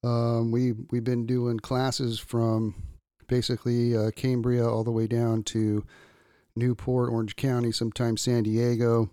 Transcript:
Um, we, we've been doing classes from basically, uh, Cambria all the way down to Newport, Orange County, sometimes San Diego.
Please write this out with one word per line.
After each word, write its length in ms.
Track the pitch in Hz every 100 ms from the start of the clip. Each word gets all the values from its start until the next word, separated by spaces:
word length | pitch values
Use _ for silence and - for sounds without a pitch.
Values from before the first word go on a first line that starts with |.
Um, 480 | 123 117 117 117 117
we, 200 | 117 127 110 -
we've 120 | 120
been 220 | 117 123
doing 340 | 117 127 120 113
classes 600 | - 127 131 120 123 110
from 560 | - 117 113 113 110 98 - - _ _ -
basically, 680 | 127 117 123 120 120 120 117
uh, 140 | 107
Cambria 540 | - 131 123 117 123 117
all 160 | 113
the 80 | 113
way 140 | 113 113
down 380 | 117 117 113
to 420 | 107 113 107 104 - - - _ _ _ _ -
Newport, 540 | 120 120 - 127 120
Orange 260 | 113 110 -
County, 360 | 139 123 120
sometimes 480 | 113 113 - 120 110
San 220 | - 120
Diego. 680 | 107 110 120 120 120 117 110